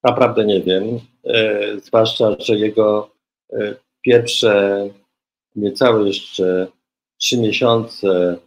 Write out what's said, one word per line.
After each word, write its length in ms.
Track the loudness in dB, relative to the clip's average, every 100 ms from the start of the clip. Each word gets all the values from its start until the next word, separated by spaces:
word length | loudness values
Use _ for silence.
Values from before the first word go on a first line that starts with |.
Naprawdę 400 | 2 2 2 2
nie 160 | 0 0
wiem. 400 | 0 -2 -2 -8 -10 _
E, 560 | -4 0 0 -2 -4 -8
zwłaszcza 560 | -2 2 2 2 0 0
że 180 | -2 0
jego, 540 | 0 2 2 0 -4 _ _ _ _
e, 220 | -8 -6 -8 _ _
pierwsze 840 | 2 2 2 -2 2 2 2 -2 -4 -10 _ _ _ _ _ -6
niecałe 500 | -6 0 2 2 0
jeszcze 600 | -2 -8 -4 -2 0 -4 _ _ _ _ _
trzy 180 | -2 0
miesiące 960 | 0 0 0 0 -2 -4 0 2 0 -2